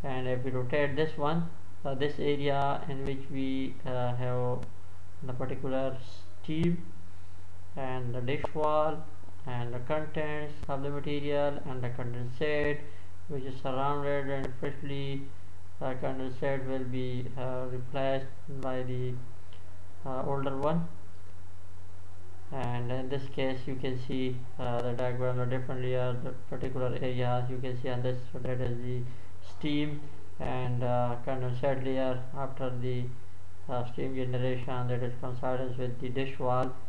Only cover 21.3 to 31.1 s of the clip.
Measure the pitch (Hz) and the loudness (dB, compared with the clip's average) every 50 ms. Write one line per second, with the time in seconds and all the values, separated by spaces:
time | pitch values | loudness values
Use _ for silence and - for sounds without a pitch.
21.3 | - - - - - - - - - - - - - - - - - - - - | -2 -2 -2 -2 -2 -2 -2 -2 -2 -2 -2 -2 -2 -2 -2 -2 -2 -2 0 0
22.3 | - - - - - 135 123 120 120 120 120 120 127 131 131 131 139 139 135 - | 0 0 -2 -2 -2 0 0 0 0 0 0 0 0 0 0 0 0 0 0 0
23.3 | - - 135 131 131 127 127 - 131 131 135 135 127 127 123 - 139 131 131 131 | 0 0 0 0 0 0 0 0 0 0 0 0 0 0 0 0 0 0 0 0
24.3 | 127 123 - - - - 127 120 120 120 120 123 120 120 127 123 120 123 127 127 | 0 0 0 0 0 0 0 0 0 0 0 0 0 0 0 0 0 2 0 2
25.3 | 127 123 123 123 127 131 127 127 131 127 127 127 127 127 127 127 123 120 - 131 | 2 2 2 2 2 0 0 0 0 0 0 0 2 2 2 2 0 0 0 0
26.3 | 123 - - - - 127 - 131 127 131 127 123 123 127 - 127 127 123 123 123 | 0 0 0 0 0 0 0 0 0 0 0 0 0 0 0 0 0 2 2 2
27.3 | 123 123 123 127 131 127 127 131 123 123 127 135 127 123 123 127 127 127 - - | 2 2 2 0 0 0 0 0 0 0 0 0 0 0 2 2 2 0 0 0
28.3 | - 131 123 127 127 123 127 123 120 120 120 123 127 123 123 127 - - - - | 0 0 0 0 2 2 2 0 0 0 0 0 0 0 0 0 0 0 0 0
29.3 | - - - - - - - 156 147 147 151 151 147 147 - - - - - - | 0 0 0 0 0 0 0 2 2 2 2 2 0 0 0 0 0 0 0 0
30.3 | - - 143 135 131 127 127 127 123 120 123 123 123 123 123 120 | 0 0 0 0 0 0 0 2 2 2 2 2 2 2 2 2